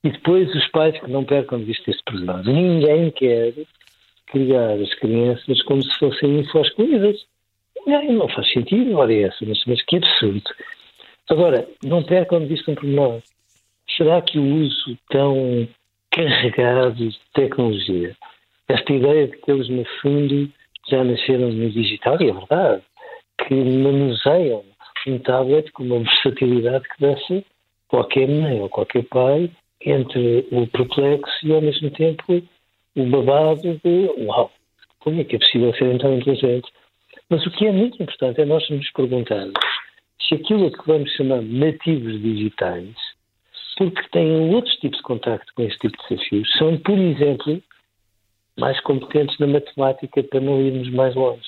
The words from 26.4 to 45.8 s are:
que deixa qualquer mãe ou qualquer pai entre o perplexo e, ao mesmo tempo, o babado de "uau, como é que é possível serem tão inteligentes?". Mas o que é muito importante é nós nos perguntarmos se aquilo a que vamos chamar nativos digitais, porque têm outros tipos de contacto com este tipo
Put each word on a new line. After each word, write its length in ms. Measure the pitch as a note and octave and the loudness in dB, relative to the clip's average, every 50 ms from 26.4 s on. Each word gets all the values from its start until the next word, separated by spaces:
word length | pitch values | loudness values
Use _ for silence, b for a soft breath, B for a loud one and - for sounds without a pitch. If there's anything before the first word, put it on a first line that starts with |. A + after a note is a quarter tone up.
| C3+ B2 B2 A#2+ A2+ A#2+ B2+ C3 B2+ | 0 2 2 2 2 0 -2 -2 -4
que 120 | - - _ | -6 -4 _
deixa 440 | C#3 C#3 C#3 C#3 - - F3+ G3 G3 _ _ _ _ _ _ _ _ | 2 2 2 0 -4 -6 -6 -6 -6 _ _ _ _ _ _ _ _
qualquer 400 | _ - B2 A#2 - - C#3 C3 | _ 0 0 0 2 0 0 2
mãe 320 | C3+ D3 D3+ D#3+ D3+ B2+ G#2+ | 2 2 0 0 0 -2 -2
ou 100 | G2 G2 | -4 -4
qualquer 340 | - - - - - B2 A#2+ | -4 -4 -4 -2 -2 -2 -2
pai 440 | - - B2+ B2+ C3 C#3 D#3 F3 E3+ E3+ _ _ _ _ _ - | 0 0 2 2 4 2 2 0 -4 -6 _ _ _ _ _ -2
entre 640 | - C#3+ C#3 B2+ - - B2+ A#2+ A#2+ A#2 B2 B2+ - | 0 0 0 0 -2 -2 0 2 2 2 2 0 0
o 160 | A#2+ B2 A#2+ | -2 -2 -2
perplexo 800 | A#2 - - B2+ B2+ - D3 C#3 C#3 D3 C#3+ C#3 - - - - | -2 -2 -2 -2 -2 0 0 2 2 2 0 -2 -8 -10 -6 0
e, 60 | D3+ D#3 | 0 2
ao 80 | D#3 | 2
mesmo 280 | D3+ D3+ C#3+ - D3+ C#3+ | 2 0 -2 -2 -6 -6
tempo, 520 | C#3+ - D#3 E3 D#3 D#3+ - - F3+ F3 F3 _ _ _ _ _ _ _ _ _ _ | -2 0 0 0 0 -2 -2 0 0 0 0 _ _ _ _ _ _ _ _ _ _
o 100 | C#3 C3 | -2 0
babado 720 | B2 C3 C#3 B2 C3 C#3 D3 D#3 D#3 D#3+ D3 E3+ F3 E3 D#3 - | 2 2 2 4 4 4 4 4 4 2 0 -2 -6 -6 -2 0
de 260 | F3 F3 F3+ G3 F3+ D3 C3 A2+ | 2 2 2 2 0 -2 -4 -4
"uau, 260 | G#2 - - - - _ _ _ _ _ _ _ _ _ _ | -2 0 0 0 0 _ _ _ _ _ _ _ _ _ _
como 220 | - D#3 D#3+ E3+ | -6 -4 -4 -4
é 20 | D3+ | -4
que 140 | - - | -2 -2
é 20 | A2 | 0
possível 340 | - - - B2 A#2+ A#2+ A2+ | 0 2 2 2 2 2 0
serem 220 | - C3+ B2+ B2 | 0 0 0 0
tão 180 | B2 C3 C#3 C3+ | 0 0 0 0
inteligentes?". 560 | B2 B2 C#3 C3+ - - B2+ A#2+ B2 B2 - b b b b b _ _ b b b b _ | 0 0 0 0 0 0 0 0 -2 -4 -10 b b b b b _ _ b b b b _
Mas 160 | E3+ D#3 E3 | -2 -2 -2
o 60 | F3 | -4
que 140 | E3+ - G#3 | -2 0 0
é 60 | G#3+ | 2
muito 300 | G3 F#3 A3 B3 B3 - | 2 2 0 0 -2 -8
importante 400 | E3+ - - - C3+ B2+ A#2+ D#3 | -10 -10 -6 -4 -4 -2 0 0
é 40 | D3+ | 0
nós 220 | C#3+ D#3 D#3+ D3+ - | 2 2 0 0 -2
nos 220 | D3+ C#3 C#3 - | -6 -6 -6 -6
perguntarmos 600 | _ - C3+ B2 B2+ B2 A#2 - A2 G2+ F#2+ F#2+ G2 - B B B B B B B B B _ _ _ | _ -2 -2 0 0 -4 -2 -2 -4 -6 -6 -6 -4 -2 B B B B B B B B B _ _ _
se 140 | - - D#3+ | -2 -2 -2
aquilo 320 | D3+ - - G#3+ G#3 F#3+ | -2 0 0 2 2 2
a 40 | D3+ | 0
que 140 | - - - | 0 -4 0
vamos 260 | D#3 D#3+ D3+ C#3+ C#3+ - | 0 0 0 0 -4 -4
chamar 280 | - D3 C3 C3 B2 | -2 0 0 0 -2
nativos 800 | A2+ A2 A#2 C3 D3 D#3+ D3 - - E3 D#3+ C3+ A#2 A2+ A2 G#2+ | -2 -4 0 0 2 0 0 -2 -2 -2 -2 -2 -2 -6 -8 -4
digitais, 760 | G#2 A2+ A2 G#2 G#2+ G#2+ - - F#2+ F2+ F2+ F2 F2 G2 - - - - - _ _ _ _ _ _ _ _ - - - - | -2 -2 -2 0 -2 -4 -2 -2 -4 -4 -4 -6 -10 -14 -14 -14 -14 -14 -14 _ _ _ _ _ _ _ _ -20 -18 -16 -4
porque 240 | - G3 F3 F#3 - - - | -2 -2 -2 -2 -6 -10 -2
têm 420 | - F3 E3 D#3 D#3+ D#3+ D#3+ D#3+ G3 | 0 0 2 2 2 2 2 2 2
outros 220 | A#3+ A#3+ - - | 0 0 -2 -4
tipos 220 | - - C#3 - | -4 -4 -6 -6
de 60 | - - | -8 -6
contacto 500 | - B2+ A2 - A#2+ A2+ G2+ - - _ | -6 -6 -4 -4 -4 -4 -4 -8 -12 _
com 80 | - A#2+ | -4 -4
este 160 | G#2 - | -4 -4
tipo 180 | - | -4